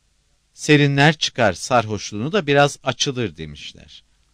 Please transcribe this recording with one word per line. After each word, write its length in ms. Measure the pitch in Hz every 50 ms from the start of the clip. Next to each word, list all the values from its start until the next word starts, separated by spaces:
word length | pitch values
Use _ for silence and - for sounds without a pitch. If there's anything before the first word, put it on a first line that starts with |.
| _ _ _ _ _ _ _ _ _ _ _
"Serinler 640 | - - - 151 143 143 143 139 139 143 160 160 -
çıkar, 340 | - - - - 120 101
sarhoşluğunu 800 | 87 - - - 131 120 107 107 107 95 - - 107 104 113 156
da 140 | 180 208 156
biraz 320 | 139 143 143 143 143 - -
açılır." 540 | - 156 - - - 143 127 123 117 95 76
demişler. 680 | 78 80 76 73 71 - - - 78 78 78 - - _ _ _ _ _ _